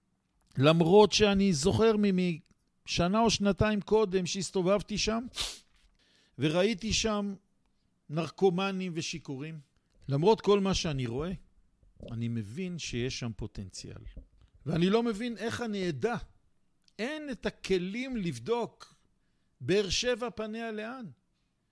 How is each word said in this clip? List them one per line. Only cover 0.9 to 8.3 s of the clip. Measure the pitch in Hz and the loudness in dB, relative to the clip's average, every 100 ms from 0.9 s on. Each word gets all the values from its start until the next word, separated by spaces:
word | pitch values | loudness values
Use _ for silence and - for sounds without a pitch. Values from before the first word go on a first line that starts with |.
| 202 208 | 8 8
שאני | - 208 202 196 | 6 4 4 4
זוכר | 156 170 208 226 214 | 4 2 4 4 4
מ-, | 208 185 180 160 - _ _ _ - | 2 2 0 -2 -10 _ _ _ -6
משנה | - 175 214 | -2 0 2
או | 226 | 2
שנתיים | - 202 196 214 208 | 2 2 2 2 0
קודם | - 214 214 190 175 | 2 2 4 0 -2
שהסתובבתי | 196 - 196 180 202 - 202 | -4 -2 0 2 2 0 -4
שם, | 214 220 254 - - - _ _ _ _ _ _ _ - | -2 -2 -4 -8 -8 -10 _ _ _ _ _ _ _ -4
וראיתי | 147 165 202 214 220 | 0 2 2 0 -2
שם | - 220 208 202 190 _ _ _ _ _ _ - | -2 0 -2 -4 -8 _ _ _ _ _ _ -8
נרקומנים | 151 165 | -6 -4